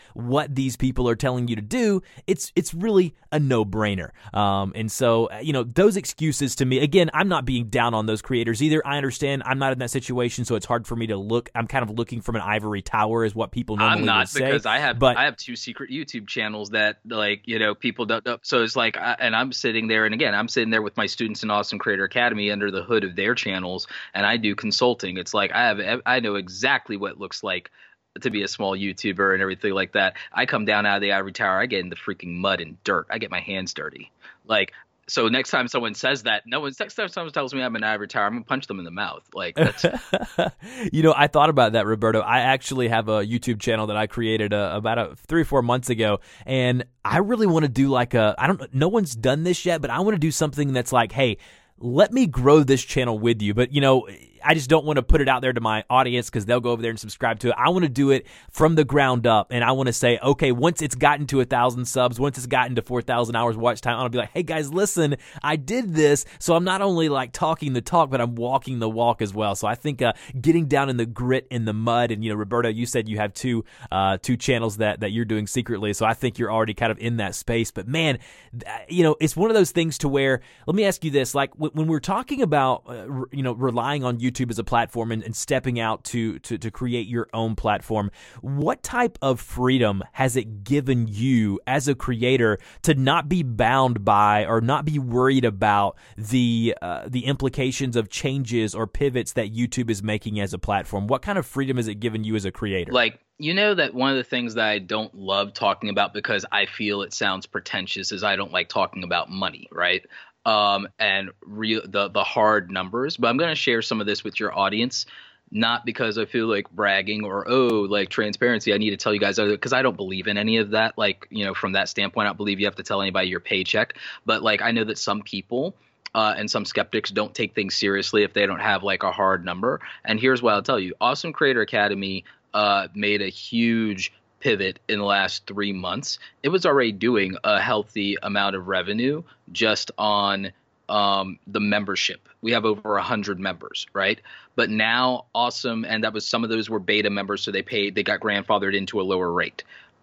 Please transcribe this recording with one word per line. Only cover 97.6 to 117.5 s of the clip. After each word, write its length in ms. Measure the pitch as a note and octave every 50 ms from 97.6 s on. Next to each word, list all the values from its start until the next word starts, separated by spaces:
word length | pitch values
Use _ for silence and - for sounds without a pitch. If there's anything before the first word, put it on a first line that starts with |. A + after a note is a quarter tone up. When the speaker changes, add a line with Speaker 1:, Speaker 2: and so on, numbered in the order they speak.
| B2+ C3 B2 - C#3 B2+ A#2
Speaker 1:
of 140 | A#2 G#2+ -
changes 640 | - - - C3+ C3+ C#3 B2+ G#2+ A#2+ A2+ A2 G2+ -
or 100 | A2 A2+
pivots 480 | G2+ - - C#3+ C3+ B2 A#2+ - - -
that 200 | B2+ G#2+ G#2 A2
YouTube 360 | A#2 A#2+ A#2 - B2+ A#2 A2+
is 140 | G#2+ G2 G#2
making 360 | G#2+ G#2+ G#2 - A2 G#2 G#2
as 140 | G2+ F#2 -
a 60 | F#2
platform? 480 | - - G2+ F#2 - - G#2+ G2 G2+
What 160 | A2 C3 C3 -
kind 160 | G#3 G3 F#3
of 60 | A#2+
freedom 320 | - - C3+ C3+ C3 B2+
has 100 | B2 A2+
it 80 | G#2+ G2+
given 280 | G#2 A#2+ A2+ A2 A2 G#2+
you 120 | A2 A2
as 100 | G#2+ F#2+
a 60 | F#2
creator? 400 | - - A2 G2+ F#2+ F2+ E2+ E2
Speaker 2:
Like, 280 | B2 B2 A#2 A2+ - - _ _ _ -
you 160 | D3+ D#3+ F3+
know 180 | G3 G#3 G#3 G3
that 220 | E3+ C#3+ A#2+ A#2+
one 160 | B2+ C3 C3+
of 60 | C3+
the 60 | B2+ B2
things 300 | _ C3+ B2 A#2+ A2+ G#2+
that 140 | A2+ A2
I 100 | G#2+ G#2+
don't 380 | G2+ F#2 F2 G#2+ G#2+ A2 - -
love 380 | G2+ G2 F#2+ G2 G2+ G2+ G2+ -
talking 360 | - A2 G2 F#2+ - A2+ G#2
about 240 | G2+ G2+ G2+ F#2 -
because 320 | G#2 - - G#2+ G2 F#2+ -
I 160 | - G#2 G2
feel 340 | - - - G#2 G#2 G2+ G2+
it 120 | G2 - -
sounds 340 | - A2 G2 F#2+ F#2+ -
pretentious 640 | - - G2 - - A2+ F#2+ F#2 - - G2 F2+ -
is 120 | G#2 F#2 G#2+
I 120 | G2+ G2
don't 160 | F#2+ G2 D#2
like 180 | E2+ F#2 E2+ -
talking 340 | - G#2 F#2 - - F#2 F2+
about 280 | E2+ F2+ E2+ - -
money, 360 | F#2+ F#2+ F#2+ F2 - - - -
right? 340 | D#2 E2+ F2+ F2+ F#2 - - - - - - - _ _ _
Um, 420 | A2+ G#2+ G#2 G#2 G2+ G2+ G2 G2+ G2 _
and 340 | - A2 G2+ F#2+ G2 G2 F2+ - _ -
real, 360 | F#2+ G#2 G#2+ A2 A2 A2 A2 -
the, 240 | F#2+ G2 G2+ G2+
the 160 | F#2 G2+ G2+ F#2+
hard 480 | - - A2+ G#2+ G#2+ G#2+ G#2 F2+ F2+
numbers, 460 | F#2+ F#2 F#2 F#2 A2 B2 C3+ D#3+ -
but 100 | - B2
I'm 80 | A#2 A#2+
gonna 180 | C#3+ E3+ E3 D3+
share 280 | - - C3 A#2 A2+
some 180 | G#2+ - A#2+ A2
of 80 | G2+
this 160 | G#2 G2+ - -
with 160 | G#2 - -
your 180 | G#2+ G2 -
audience, 480 | G2 G2 G2 G#2 A2+ B2 B2+ - - - - - - - - _ _ _ _
not 340 | - G#2+ A2+ A#2 A#2+ A#2 -
because 320 | A#2+ A2+ - A#2 A2 G#2
I 60 | A2+ G#2
feel 240 | - - A#2 A2+
like 240 | A2+ G#2 G#2 - -
bragging 540 | F2 G2+ G#2 G2 F#2+ G2 F#2 G#2 G#2+ G#2+ G#2+
or, 180 | F#2+ G2 G2+ -
oh, 360 | -